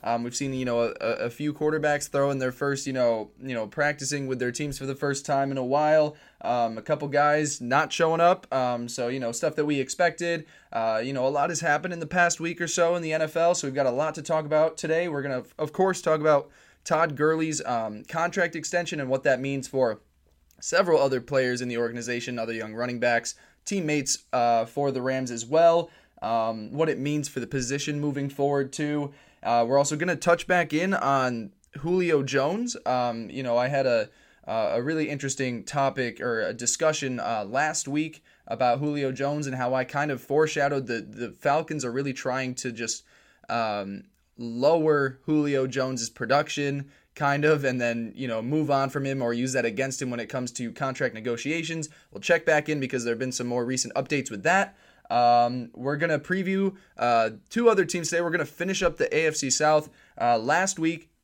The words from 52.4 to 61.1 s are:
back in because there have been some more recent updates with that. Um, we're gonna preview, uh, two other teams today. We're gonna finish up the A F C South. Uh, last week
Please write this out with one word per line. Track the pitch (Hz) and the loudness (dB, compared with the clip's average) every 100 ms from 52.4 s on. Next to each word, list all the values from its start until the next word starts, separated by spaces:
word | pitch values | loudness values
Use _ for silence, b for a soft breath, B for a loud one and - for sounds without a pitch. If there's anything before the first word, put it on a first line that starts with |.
| 160 | 4
back | 151 147 | 2 2
in | 151 | -2
because | 131 131 | -2 -2
there | 120 | -2
have | 113 | -2
been | 127 | -4
some | 127 123 | -4 -2
more | 120 | -2
recent | 120 127 120 | -2 -2 -2
updates | - 135 143 135 | -4 -2 -2 -2
with | 104 | -2
that. | 147 190 196 b b b - | 2 2 0 b b b -2
Um, | 117 120 120 120 123 117 - | 4 6 6 4 0 -8 -6
we're | 127 147 | -4 0
gonna | 165 147 | 0 0
preview, | 151 185 185 190 196 190 B - | 0 -2 0 2 0 -2 B -2
uh, | 120 117 110 113 _ | 4 4 4 -2 _
two | 226 233 | 4 6
other | 208 175 | 6 2
teams | 175 160 | -2 -2
today. | 170 | -2
We're | 170 | 0
gonna | 170 | -2
finish | 139 - 175 190 | -4 -4 -4 0
up | 180 - | 0 0
the | - 151 | -2 2
A | 160 | 0
F | 151 | 0
C | 139 | -2
South. | - 151 156 151 b b - | 2 4 4 0 b b -2
Uh, | 117 120 | 2 2
last | 117 160 190 180 | 2 2 0 0
week | 160 170 _ | -2 -2 _